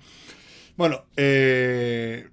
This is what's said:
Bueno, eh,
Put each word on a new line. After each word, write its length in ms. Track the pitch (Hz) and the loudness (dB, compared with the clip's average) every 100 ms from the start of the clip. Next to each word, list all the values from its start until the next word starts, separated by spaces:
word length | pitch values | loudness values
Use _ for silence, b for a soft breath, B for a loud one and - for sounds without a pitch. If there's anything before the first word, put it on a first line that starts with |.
| B B B B B B B - | B B B B B B B -2
Bueno, 300 | 165 131 - - | -2 -2 -8 -2
eh, 1120 | 139 135 131 127 127 123 120 117 113 117 - | 2 4 4 2 0 -2 -2 -4 -6 -10 -14